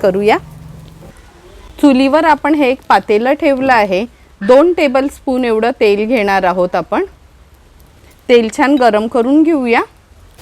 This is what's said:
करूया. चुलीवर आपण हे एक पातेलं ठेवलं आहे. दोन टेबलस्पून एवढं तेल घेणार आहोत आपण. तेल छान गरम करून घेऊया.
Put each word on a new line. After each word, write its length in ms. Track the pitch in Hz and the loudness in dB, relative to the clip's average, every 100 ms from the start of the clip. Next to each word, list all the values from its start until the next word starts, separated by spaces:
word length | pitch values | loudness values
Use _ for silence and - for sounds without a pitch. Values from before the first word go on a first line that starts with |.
करूया. 360 | 196 190 208 330 - - - - - - - - - - - - - - | -2 0 0 -2 -4 -20 -20 -20 -20 -20 -20 -20 -20 -20 -20 -20 -20 -2
चुलीवर 440 | 294 254 269 294 330 | 2 2 2 0 0
आपण 280 | 285 285 | 0 -2
हे 160 | 302 254 | 0 0
एक 120 | 262 - | -2 0
पातेलं 440 | 208 - 214 247 | 0 0 -2 0
ठेवलं 400 | 277 320 269 262 | -2 -2 -2 0
आहे. 320 | 240 208 185 233 - _ - | 0 0 -2 -6 -12 _ -6
दोन 320 | 202 254 330 | 2 4 4
टेबलस्पून 720 | 349 294 262 277 - - 254 247 | 0 0 0 -4 -6 -6 -4 -2
एवढं 260 | 220 226 262 | -2 -2 0
तेल 260 | 220 202 220 | 0 0 -2
घेणार 360 | 254 202 190 | -2 0 0
आहोत 320 | 185 180 180 185 | 0 -2 -2 -4
आपण. 300 | 160 226 381 - _ _ _ _ _ _ - _ - _ - | -4 -6 -6 -10 _ _ _ _ _ _ -20 _ -20 _ 2
तेल 180 | 240 220 - | 2 2 -2
छान 180 | 269 285 | 0 2
गरम 320 | 240 208 220 | 2 0 -2
करून 360 | 240 233 294 | -2 0 2
घेऊया. 380 | 311 311 247 233 440 _ _ - - - | 2 0 0 -2 -2 _ _ -20 -20 -20